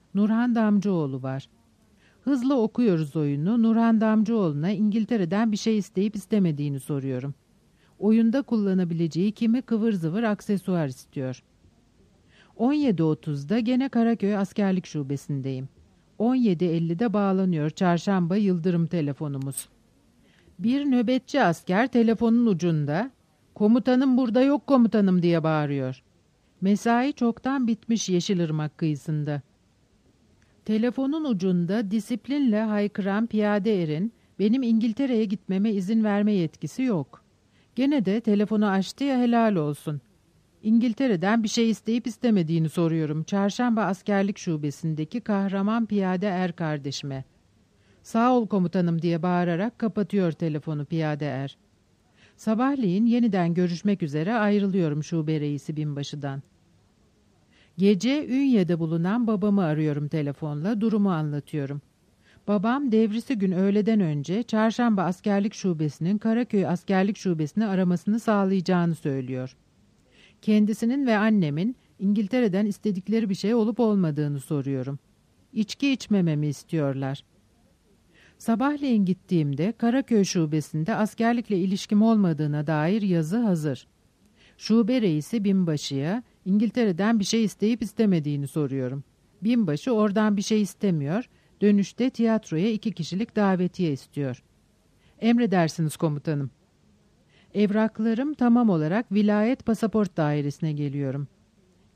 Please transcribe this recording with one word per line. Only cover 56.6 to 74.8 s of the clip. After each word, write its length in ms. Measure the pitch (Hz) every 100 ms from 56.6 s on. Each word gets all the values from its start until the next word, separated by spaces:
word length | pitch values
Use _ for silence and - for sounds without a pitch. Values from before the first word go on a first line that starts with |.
| _ _ _ _ _ _ _ _ _ _ _ -
Gece 480 | 196 202 233 294 -
Ünye'de 520 | 254 277 226 170 170
bulunan 480 | 160 165 175 233 226
babamı 360 | 214 208 202
arıyorum 440 | 170 151 156 147 147
telefonla, 720 | 160 143 139 156 147 175 226
durumu 320 | 220 208 202
anlatıyorum. 680 | 165 151 147 - 156 135 143 - _ _ _ _ _ -
Babam 440 | 208 220 262 285
devrisi 460 | 220 220 220 - 240
gün 140 | 190
öğleden 480 | 180 196 202 202 220
önce 420 | 170 147 143 196
Çarşamba 600 | 240 220 220 214 240 202
Askerlik 520 | 170 180 214 202 202
Şubesi'nin 640 | - 196 156 156 - 165 208
Karaköy 480 | 226 226 247 208 160
Askerlik 500 | 175 - 190 202 202
Şubesi'ni 500 | 190 165 151 - 220
aramasını 540 | 190 180 175 - 226
sağlayacağını 760 | 233 208 196 190 170 180 170
söylüyor. 600 | 156 151 135 127 127 127 - _ _ _ _ _ _ _ _
Kendisinin 640 | - 214 208 214 233 277 262
ve 100 | 214
annemin 600 | 220 214 156 147 208 254 _ -
İngiltere'den 680 | 190 208 196 254 226 185 214
istedikleri 640 | - 214 185 - 226 214
bir 40 |
şey 200 | 190 202
olup 260 | 240 214 220
olmadığını 600 | 226 202 165 147 147 143
soruyorum. 580 | - 147 135 135